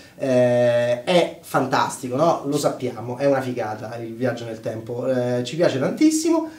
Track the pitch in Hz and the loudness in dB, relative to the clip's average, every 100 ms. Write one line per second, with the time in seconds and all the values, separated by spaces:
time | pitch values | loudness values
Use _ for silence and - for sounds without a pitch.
0 | - - 135 123 123 123 120 120 120 123 | -20 -6 2 4 4 4 4 4 2 0
1 | - 175 - - - 147 127 131 113 - | 2 2 2 -4 -4 -2 0 0 0 -4
2 | 127 131 165 - 143 143 - - 123 113 | -4 0 2 2 -2 0 -2 -2 -6 -6
3 | 117 123 139 135 123 120 107 107 110 117 | -8 0 2 2 0 -4 -6 -6 -10 -10
4 | 113 113 123 120 117 110 123 113 117 120 | -10 -4 -2 -2 -8 -8 -8 -8 -8 -4
5 | 131 127 123 123 123 156 165 127 165 - | -2 0 0 -2 -2 0 2 2 0 4
6 | 311 - 339 330 320 | 4 4 2 0 -2